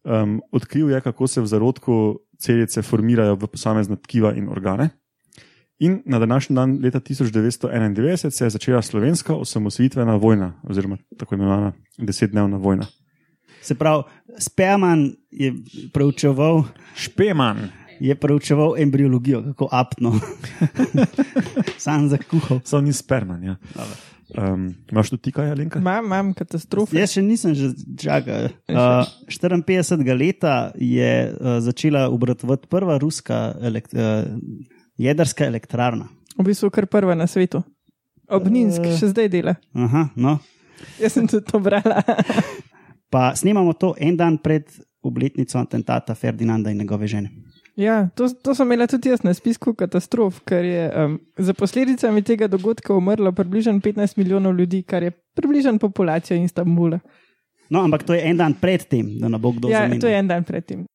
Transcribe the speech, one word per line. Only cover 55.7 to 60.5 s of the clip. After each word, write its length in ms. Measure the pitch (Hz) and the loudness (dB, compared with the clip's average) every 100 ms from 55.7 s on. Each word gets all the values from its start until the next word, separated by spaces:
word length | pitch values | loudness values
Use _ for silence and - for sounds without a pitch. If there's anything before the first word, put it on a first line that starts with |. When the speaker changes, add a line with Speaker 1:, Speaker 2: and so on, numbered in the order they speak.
| 220 | 2
Speaker 3:
populacija 580 | 214 190 180 160 - 170 | 0 0 0 0 0 0
Istanbula. 640 | 175 - 180 170 170 170 _ _ _ _ _ _ _ | 0 0 2 2 2 0 _ _ _ _ _ _ _
Speaker 2:
No, 100 | 165 | 0
ampak 220 | 175 151 | 2 2
to 100 | - | 0
je 100 | 170 | 0
en 120 | 156 170 | 2 2
dan 180 | 165 139 | 2 2
pred 280 | 180 180 | 0 0
tem, 300 | - 131 110 110 | 0 -2 -2 -4
da 140 | 117 | -2
ne 80 | 113 | 0
bo 140 | 120 | 0
kdo 180 | 117 123 | 0 0
Speaker 3:
Ja, 120 | 220 | 2
Speaker 2:
zamenjal. 200 | 214 - | 2 0
Speaker 3:
to 60 | 240 | 0
je 80 | 202 | 2
en 120 | 196 | 0
dan 160 | 175 | -2
pred 220 | 170 | -4